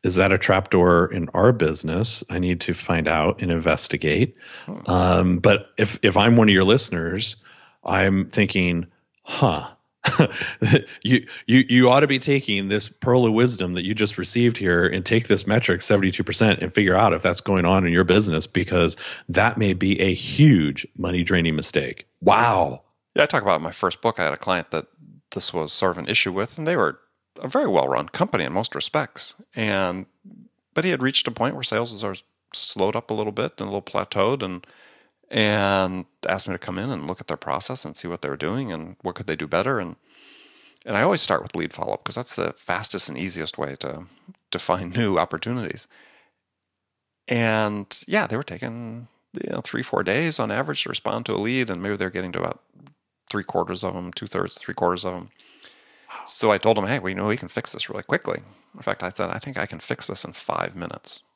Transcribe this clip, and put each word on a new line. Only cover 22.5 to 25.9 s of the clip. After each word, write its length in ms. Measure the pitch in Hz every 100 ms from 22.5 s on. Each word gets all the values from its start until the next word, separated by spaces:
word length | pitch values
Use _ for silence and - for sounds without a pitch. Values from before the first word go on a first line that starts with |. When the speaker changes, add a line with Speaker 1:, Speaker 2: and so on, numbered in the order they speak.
| 98 76 64 _ _ _ -
Speaker 2:
Yeah, 80 |
I 20 | 147
talk 160 | 147
about 160 | 101 80
in 60 |
my 80 | 82
first 300 | - 92 -
book, 180 | 117 110
I 40 | 78
had 80 |
a 40 | 69
client 320 | - 90 -
that 140 | 80 - _ - - _
this 200 | - -
was 200 | 87 78
sort 240 | - 95